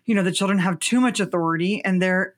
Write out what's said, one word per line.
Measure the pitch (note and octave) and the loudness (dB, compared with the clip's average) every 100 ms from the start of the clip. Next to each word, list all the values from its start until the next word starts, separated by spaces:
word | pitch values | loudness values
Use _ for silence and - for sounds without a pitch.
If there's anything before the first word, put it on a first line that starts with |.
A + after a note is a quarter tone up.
| - | -2
you | G3+ | 0
know, | |
the | F#3 | 0
children | - G3 G3 | 0 0 0
have | F3+ D#3+ | 0 -2
too | - B3 | -2 2
much | B3 G#3 | 2 0
authority | F#3+ F3 E3 E3 F#3 G#3 F#3+ | -2 0 0 0 -2 -2 0
and | F3+ | 0
they're, | F#3 F#3 - | 2 0 -2